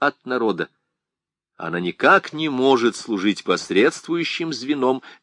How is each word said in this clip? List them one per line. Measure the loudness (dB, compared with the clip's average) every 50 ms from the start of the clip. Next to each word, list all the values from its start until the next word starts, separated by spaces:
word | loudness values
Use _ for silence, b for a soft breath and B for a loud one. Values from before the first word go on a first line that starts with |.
от | -4 -4 -4 _ _
народа, | -4 -2 0 0 0 0 -2 -4 -8 _ _ _ _ _ _ _ _ _ _ _ _ _ _ _ _ _
она | -12 -8 -6 -4 -4
никак | -4 -4 -2 2 4 6 6 4 4 0 -6
не | -6 -4 -2
может | 0 2 4 4 4 4 4 0 -2
служить | -2 -6 -6 -4 0 0 0 0 0 -2
посредствующим | -2 -2 -2 -2 0 2 2 2 2 0 -2 -6 -6 -4 -4 -4 -4 -6 -6 -6 -6 -8
звеном | -6 -4 -4 -2 0 0 0 0 -2 B B B B